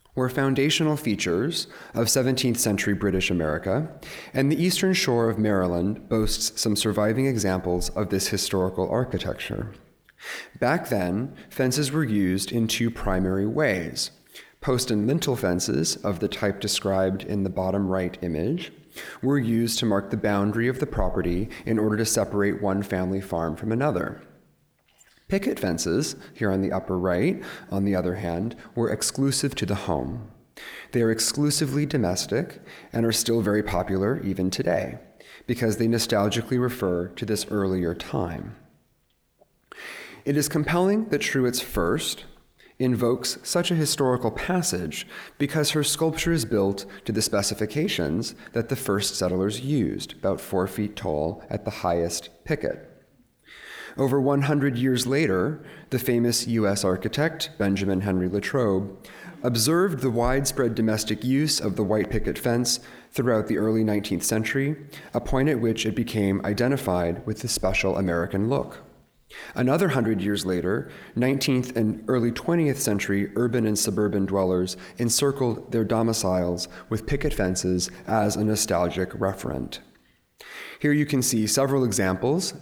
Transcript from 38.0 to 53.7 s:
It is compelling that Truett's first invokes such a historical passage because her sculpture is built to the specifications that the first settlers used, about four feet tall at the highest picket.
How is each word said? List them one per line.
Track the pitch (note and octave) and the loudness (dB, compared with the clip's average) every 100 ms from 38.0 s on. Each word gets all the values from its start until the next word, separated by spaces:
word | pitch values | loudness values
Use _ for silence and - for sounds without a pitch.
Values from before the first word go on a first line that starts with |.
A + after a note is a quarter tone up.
| - C3+ F2 E2+ - - - _ _ _ _ _ _ _ _ _ _ - - - - - | -4 -4 -4 -6 -10 -14 -20 _ _ _ _ _ _ _ _ _ _ -16 -14 -14 -16 -8
It | - C#3+ | 0 0
is | D3 | 2
compelling | D#3+ D3 F3 F#3 G#3 A3 | 0 2 2 4 2 0
that | D3 | -2
Truett's | - C#3 B2 A#2+ | 0 2 2 0
first | - - E2+ C3 - - - - _ _ - - | -4 0 0 0 -2 -8 -12 -20 _ _ -20 -2
invokes | C3 A#2+ A#2+ B2+ - - | 0 2 2 0 -2 -6
such | - F3 F3 | -2 -2 2
a | E3+ | 2
historical | D3 - C3+ B2+ B2 | 2 2 2 2 0
passage | - - F3+ E3 F2+ E2 D2+ - - - - | -2 -2 -2 0 -2 -4 -8 -12 -14 -18 -4
because | C#3+ D#3+ D3 | -2 0 0
her | D#3 | 0
sculpture | C#3+ - D#3+ D#3 E3+ | 0 0 0 0 0
is | E3 | 0
built | A#2 G#2+ G2 G2 - - | 2 2 2 0 -6 -10
to | - | -4
the | G#2+ | -2
specifications | G#2 G#2 G2 G2+ G#2+ D3 F#3 - D#2+ E2+ A#2+ - - | 0 0 0 -2 -2 -2 -2 0 0 0 -2 -8 -6
that | A#2 A#2 | -4 -2
the | C3 | -2
first | - G2+ G2+ | 0 0 0
settlers | - F2+ F#2 G2 A2 | -2 0 0 0 -2
used, | C3 D3 E2+ G1+ - | -2 0 0 -2 -8
about | - - F#2 | -4 -2 -2
four | - F#2+ F#2+ | -2 -2 -2
feet | - G#2 | -2 -6
tall | G#2 F2+ D2+ D#2 G2+ - | -4 -4 -2 -2 -4 -8
at | G#2+ | -6
the | - | -6
highest | - F2+ F2 E2+ - - - | -2 0 2 0 -4 -10 -16
picket. | - D#3 - - - - _ _ _ _ - - - | -6 -4 -4 -6 -10 -20 _ _ _ _ -20 -20 -18